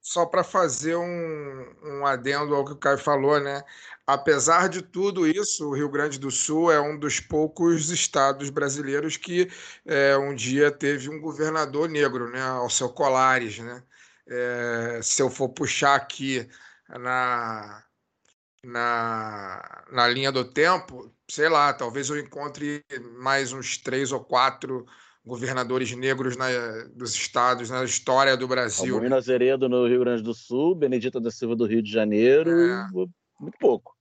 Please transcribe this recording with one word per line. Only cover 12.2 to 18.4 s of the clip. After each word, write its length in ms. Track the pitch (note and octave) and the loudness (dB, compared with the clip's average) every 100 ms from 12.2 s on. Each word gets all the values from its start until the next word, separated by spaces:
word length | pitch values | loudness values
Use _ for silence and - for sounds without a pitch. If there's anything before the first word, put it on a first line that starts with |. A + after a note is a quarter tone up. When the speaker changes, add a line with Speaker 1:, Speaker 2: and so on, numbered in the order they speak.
| A#2+ | -6
Speaker 1:
né? 100 | B2+ | -6
Alceu 480 | C3 B2+ B2 - B2+ | -4 -2 -2 -2 -2
Colares, 680 | - C#3+ C3 C3 B2+ A#2 G#2 | 0 2 4 4 4 0 -8
né? 260 | A#2 B2 _ _ _ _ _ | -12 -14 _ _ _ _ _
É, 720 | B2 B2 A#2+ A#2+ A#2 A#2 A#2 | -4 -4 -2 -2 -2 -4 -4
se 220 | A2+ - | -4 0
eu 60 | C3 | 0
for 180 | - C3 | 0 -6
puxar 460 | C3 C#3 - C#3+ C#3 | -2 -4 2 4 2
aqui 520 | C3 - C3+ C3 A2+ - - _ _ | 0 -8 -4 -4 -6 -18 -20 _ _
na, 960 | B2 B2 B2+ B2 A#2+ A2+ A2 G#2 G#2 _ _ _ _ _ _ | -10 -4 -2 0 -2 -4 -10 -12 -20 _ _ _ _ _ _